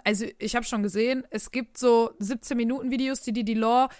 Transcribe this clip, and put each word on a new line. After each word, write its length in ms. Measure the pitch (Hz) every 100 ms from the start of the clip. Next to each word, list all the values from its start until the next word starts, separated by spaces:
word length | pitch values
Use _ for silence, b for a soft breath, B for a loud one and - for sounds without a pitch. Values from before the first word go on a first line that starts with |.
Also 220 | 208 208 233 -
ich 180 | 214 240
hab 100 | 233
schon 160 | 226
gesehen, 420 | 202 196 233 262 -
es 200 | 214 -
gibt 280 | 247 233 -
so 320 | 247 233 226 -
siebzehn 400 | 202 247 - 240
Minuten 320 | 233 262 247
Videos, 320 | 247 262 269
die 100 | -
dir 120 | 226
die 100 | 220
Lore 340 | 220 220 247 262